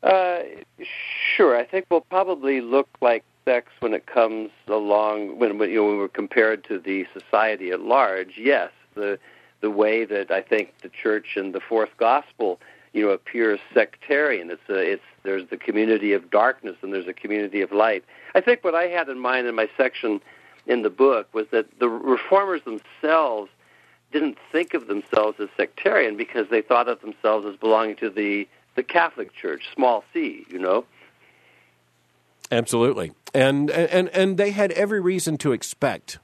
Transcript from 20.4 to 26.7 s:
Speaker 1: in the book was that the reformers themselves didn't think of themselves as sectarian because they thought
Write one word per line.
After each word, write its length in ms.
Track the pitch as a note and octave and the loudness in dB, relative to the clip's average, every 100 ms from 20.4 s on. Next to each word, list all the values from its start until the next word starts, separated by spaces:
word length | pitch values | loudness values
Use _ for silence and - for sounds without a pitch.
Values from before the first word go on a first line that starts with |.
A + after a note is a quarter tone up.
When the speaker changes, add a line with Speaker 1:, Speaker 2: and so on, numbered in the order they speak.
| - - - | -20 -20 -2
Speaker 1:
in 160 | B2 | 0
the 80 | G#2+ | 0
book 420 | F2+ C3+ A#2+ G2 | 4 4 4 0
was 140 | A2+ G#2+ | -6 -2
that 300 | A#2 A2 _ | -2 -2 _
the 80 | B2 | -2
reformers 720 | A2+ - B2 - F#3+ G3 E3+ | -2 0 0 4 2 4 -4
themselves 880 | C3 A2 - - D#3 D#3+ D3+ A2 G2 _ _ _ _ _ _ | -6 -12 -14 -8 0 2 2 -2 -8 _ _ _ _ _ _
didn't 240 | D3 D3 A#2+ - | -2 -2 -4 -4
think 220 | D#3 E3+ | -2 -2
of 120 | E3 A2+ | -4 -4
themselves 540 | G2+ - A2+ G#2+ G#2 | -6 0 2 2 -2
as 80 | G2+ - | -10 -4
sectarian 600 | - - F#3+ G#3+ B2 G#2 | -4 0 0 2 2 -2
because 300 | - B2 G2+ | -6 -4 0
they 140 | A2+ | 0
thought 260 | G#2+ | 2